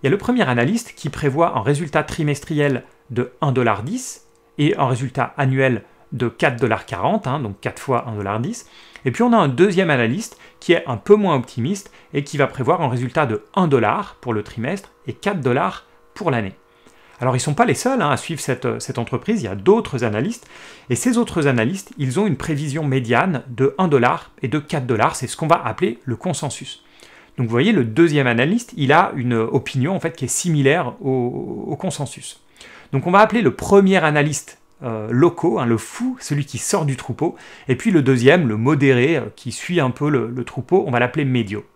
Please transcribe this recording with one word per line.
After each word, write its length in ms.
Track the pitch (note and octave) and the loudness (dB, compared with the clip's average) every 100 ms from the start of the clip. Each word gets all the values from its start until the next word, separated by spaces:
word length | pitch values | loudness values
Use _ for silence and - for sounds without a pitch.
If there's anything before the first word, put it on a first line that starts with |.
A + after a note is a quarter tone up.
Il 20 | |
y 20 | C3+ | 0
a 40 | |
le 80 | G3 | 0
premier 300 | - B3 D#3+ | 0 0 2
analyste 440 | A#2+ B2 A3+ - | 2 2 0 -4
qui 140 | - D3+ | -10 -10
prévoit 500 | - D3 C3+ E3+ - | -2 -2 2 2 2
un 40 | |
résultat 420 | G#2 C#3+ E3 D#3+ | 0 -2 0 -2
trimestriel 800 | D3 - D3 C#3+ - D3+ C#3+ B2+ - _ _ | -2 -4 -2 -2 -4 0 0 0 -6 _ _
de 220 | A#2 B2 - | -6 -6 -2
un 100 | D3+ | -2
dollar 320 | C3 A#2+ G2+ | 2 2 0
dix 460 | A#2 A#3+ - - _ _ _ - | -2 -8 -10 -16 _ _ _ -2
et 180 | D3 G3 | 0 2
un 100 | C3+ | 0
résultat 480 | B2 C3 C3 A#2+ - | 0 -4 -4 -4 0
annuel 440 | C3+ C3 C3+ A#2 - _ _ | 0 2 2 0 -6 _ _
de 160 | C3 A#2+ | -4 -4
quatre 320 | - D#3+ A#2+ | 0 -2 0
dollars 260 | B2+ G#2+ - | 0 0 -4
quarante, 400 | F2+ G#2+ G#3 F#3+ | -4 -2 -2 -2
hein, 140 | C#3 | -4
donc 180 | A#2 G2 | -6 -6
quatre 200 | - - | -10 -10
fois 240 | - A#2+ B2 | -4 -4 -2
un 80 | |
dollar 240 | G#2+ G2 G#2+ | -6 -4 -2
dix. 300 | C3 A#3+ - - - - C3 | -4 -8 -14 -20 -20 -6 -6
Et 40 | |
puis 120 | B2 | 0
on 100 | A#3+ | 2
a 40 | A#3 | 4
un 120 | D#3+ | 2
deuxième 420 | B2 F#3+ F3+ E3+ | 4 2 4 2
analyste 480 | C#3 A2+ D3+ A3+ - - _ | 2 2 0 -6 -14 -20 _
qui 120 | - | 0
est 120 | E3 - | 2 2
un 100 | A#2 | -8
peu 200 | - G#3 | 4 4
moins 180 | G3 | 6
optimiste 560 | C#3+ A#2 - A#2+ G3 - - - | 0 -2 -4 -4 -4 -8 -20 -8
et 100 | C#3+ | -8
qui 140 | C#3+ C#3+ | -6 0
va 100 | C3+ | 0
prévoir 360 | - B2 E3+ | 0 0 0
un 60 | D3+ | 0
résultat 380 | A#2+ B2 D#3+ C#3+ | -2 -4 -2 -2
de 160 | G#2+ - | -2 -4
un 120 | - F3+ | 0 2
dollar 500 | C3+ A2 D#3 G3 - | 4 2 0 -6 -12
pour 120 | B2+ | -6
le 100 | A2 | -6
trimestre 500 | G#2 - A#2+ G3 - _ - | -6 -8 -6 -6 -10 _ -14
et 60 | |
quatre 280 | - G3 G3+ | -6 -4 -2
dollars 460 | B2+ B2 F#3 - - _ _ | 0 0 -2 -6 -18 _ _
pour 160 | - F3 | -6 -2
l'année. 240 | B2+ G2+ - _ _ _ _ - - | -2 -4 -10 _ _ _ _ -20 -4
Alors 140 | B2 | -2
ils 60 | B2+ | 0
sont 140 | C#3 | -2
pas 100 | C#3+ | 0
les 100 | A#3+ | 0
seuls, 260 | C#3 B3 C4 | 2 0 0
hein, 100 | D3+ | 0
à 60 | B2+ | -2
suivre 240 | - D#3+ | -4 -10
cette, 400 | - B2 B2 A2+ | -6 -4 -4 -6
cette 180 | - B2+ | -6 -6
entreprise, 440 | A#2 A#2+ - A3 | -4 -6 -2 -4
il 40 | A2+ | -2
y 20 | |
a 80 | G2 | -2
d'autres 480 | F#2+ A3 - B2+ | 2 2 2 -4
analystes, 440 | A#2 G#2 D#3 A#3+ - - - - - | -2 -2 -4 -6 -14 -20 -20 -20 -6
et 60 | |
ces 240 | B2 B3 A#3+ | -2 0 0
autres 300 | A#3 F3 C#3+ | 0 0 2
analystes, 440 | B2 A2 F#3+ - - | 2 0 -2 -12 -6
ils 220 | C3 C3 | -4 0
ont 80 | G#3 | 0
une 80 | D3 | -2
prévision 480 | - D3+ D3+ C#3 | -4 -4 -4 -4
médiane 580 | D3+ C3 A#2 A#2+ F3+ C#3+ C3+ | 0 -2 2 2 2 -2 -6
de 260 | A#2 C3+ - | 0 0 2
un 100 | F#3 | 2
dollar 420 | C#3+ A#2+ E3 - - | 4 4 0 -6 -8
et 80 | C3+ | -4
de 120 | D3+ | -4
quatre 260 | D3 D#3+ B2+ | -4 -6 -2
dollars, 300 | A2+ B2+ - | 2 2 0
c'est 100 | B2 | -10
ce 100 | - | -6
qu'on 120 | D#3+ | 0
va 120 | E3+ A#2+ | 0 0
appeler 320 | - F#3+ - | -2 -4 -4
le 100 | - | -6
consensus. 680 | A2+ F#3 D3+ D3 - - - _ _ - - - - | -6 -4 -4 -6 -8 -14 -18 _ _ -20 -20 -20 -6
Donc 100 | A#2+ | 0
vous 60 | |
voyez, 200 | A#2 F3 | 2 4
le 120 | G#3 | 2
deuxième 440 | A#2 A2 E3 D3 C3 | 2 4 4 4 2
analyste, 440 | A#2 C3+ A3+ - - | 2 2 0 -4 -4
il 160 | C3+ | 4
a 180 | D3+ G3 - | 4 4 0
une 180 | B2 | 0
opinion 640 | A#2 A2+ C#3 - C3+ C3 F#3 | 0 2 0 -2 -2 -2 -2
en 40 | |
fait 140 | E3+ | -4
qui 120 | - B2 | -6 -6
est 20 | |
similaire 680 | - F3 D#3 C3+ D#3+ C3 A2+ | -4 0 2 4 2 0 -6
au, 640 | C#3 C3 A#2+ - - - - | -2 0 -2 -4 -8 -8 -8
au 80 | C#3+ | -6
consensus. 680 | F#3+ - D3 - - - _ _ - - - | -6 -6 -8 -10 -18 -20 _ _ -20 -20 -6
Donc 160 | C#3 D3 | -4 2
on 20 | |
va 80 | F#3 | 4
appeler 240 | G#3+ G#3+ | 6 4
le 120 | F3 | 2
premier 420 | - - G3 F#3+ F#3+ | 0 4 6 6 4
analyste, 640 | D#3 D3 D3 D3 - - _ _ | 4 2 0 -2 -10 -20 _ _
euh, 260 | C3 A2 G#2+ | -8 -8 -2
locaux, 480 | A#2+ E3 E3+ E3+ G#3+ | 4 4 4 -2 0
hein, 80 | A#2+ | 0
le 120 | A2+ | 0
fou, 380 | - - B3 B3+ | -2 -6 -6 -6
celui 240 | - D3 | -6 -4
qui 140 | C#3 A#2 | -4 -8
sort 260 | - G3+ | -4 -2
du 120 | D#3 B2+ | -2 -4
troupeau, 400 | - A#2 E3 - - - - | -6 -4 -4 -6 -20 -20 -4
et 60 | |
puis 160 | B2+ - | 0 4
le 120 | E3 | 4
deuxième, 440 | C3 C3 B2 F3 C#3+ | 4 6 6 6 4
le 100 | G#2+ | 2
modéré, 600 | A#2+ D3+ C#3 B2+ C3 E3 | 2 4 4 4 4 0
euh, 60 | A2+ | -4
qui 160 | - - | -12 -12
suit 300 | - - F3 | -12 -4 0
un 100 | C3 | 0
peu 200 | - D3 | -2 -2
le, 180 | C#3 A2+ | 0 -2
le 160 | B2+ | -6
troupeau, 400 | A#2+ - B2 F#3 G3+ | -8 -10 0 0 2
on 40 | |
va 100 | A#2+ | 0
l'appeler 240 | B2 D3+ | 0 0
médio. 400 | C#3 B2+ A2 G#2 - | 0 0 0 -6 -10